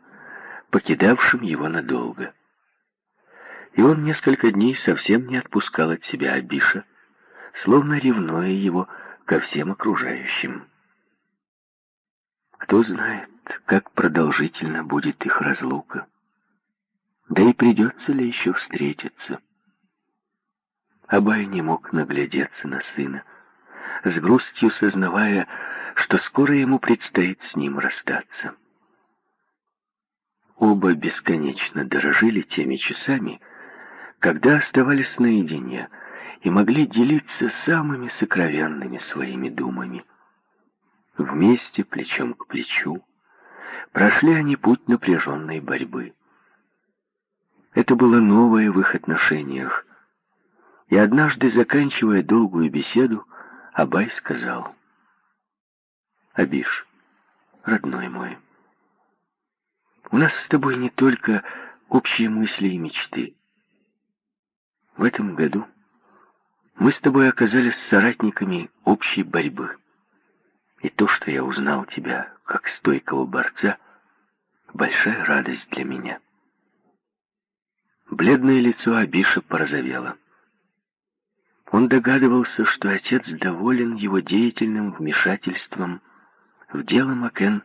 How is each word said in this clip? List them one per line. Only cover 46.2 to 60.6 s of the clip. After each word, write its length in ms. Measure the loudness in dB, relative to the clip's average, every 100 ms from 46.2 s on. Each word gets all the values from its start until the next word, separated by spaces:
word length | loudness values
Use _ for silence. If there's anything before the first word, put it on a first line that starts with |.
| _ _ _ _ _ _ _ _ _ _ _ _ _ _ _
Это 200 | 0 4 6
было 220 | 6 8
новое 540 | 8 6 6 6 4
в 80 | 4
их 140 | 2
отношениях, 880 | 0 -2 -2 0 0 -4 -6 -6 -8 -10 _ _ _ _ _ _ _ _ _ 0
и 80 | 4
однажды, 540 | 6 4 2 2 2
заканчивая 720 | 4 2 2 0 0 2 2
долгую 480 | 4 4 2 0 0
беседу, 560 | -2 -2 2 2 0 -8 -20 -20 -20 -12
Абай 360 | -2 0 0 -2
сказал: 600 | -6 -8 -6 -6 -8 -12 -18 _ _ _ _ _ _ _ _ _ _ _ _ _ _ _
«Абиш, 540 | -2 0 0 -4 -6 -10 _ _ _ _ _ _ _
родной 460 | -2 -2 -2 -8 -8
мой, 300 | -10 -12 -14 _ _ _ _ _ _ _ _ _ _ _ _ _ _ _ _ -2
у 40 | 2
нас 160 | 2
с 160 | 0 0
тобой 300 | 0